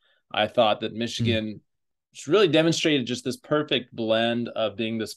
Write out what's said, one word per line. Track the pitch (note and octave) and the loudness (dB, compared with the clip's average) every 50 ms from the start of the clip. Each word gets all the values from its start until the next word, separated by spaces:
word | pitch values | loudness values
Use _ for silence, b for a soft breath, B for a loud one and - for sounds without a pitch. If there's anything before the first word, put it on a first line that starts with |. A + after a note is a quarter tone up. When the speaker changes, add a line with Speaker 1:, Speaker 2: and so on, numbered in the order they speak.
| _ _ _ _ _ _ | _ _ _ _ _ _
Speaker 1:
I | - - G#2+ | -2 -2 -2
thought | - - - A2+ G#2+ G#2+ - | 0 2 2 4 4 2 0
that | A2 A2 | -4 -8
Speaker 2:
Hmm. | - A2 | -6 -6
Speaker 1:
Michigan | A#2 A#2 - - A#2 A#2 A2+ A2 G#2+ A2 G2+ - _ _ _ _ _ _ _ _ _ _ - | -6 -6 -4 -2 0 0 0 0 -2 -6 -10 -14 _ _ _ _ _ _ _ _ _ _ -20
just | - - | -12 -4
really | C#3 E3+ G#3+ G#3 | 2 4 4 4
demonstrated | D#3+ C#3 D#3 D#3+ E3+ D#3 - - E3 D3 C#3 A#2 | 6 4 4 4 4 2 2 2 2 2 2 0
just | A2+ B2 A#2+ - | -2 -6 -6 -6
this | C3 B2 | -8 -8
perfect | - _ - D3+ D3+ D3 - C#3+ B2 - _ - | -8 _ -2 0 0 0 0 -2 -4 -4 _ -8
blend | - A2+ A2 A2 A2+ A#2 A#2 A#2 A#2+ A#2 A2 | -6 -2 0 2 2 2 0 0 -2 -4 -6
of | - A2+ A2+ G#2 G2+ | -4 -4 -4 -4 -2
being | G#2 A2+ A2 A2+ A2+ | -4 -4 -4 -4 -4
this | G#2+ - - | -6 -8 -10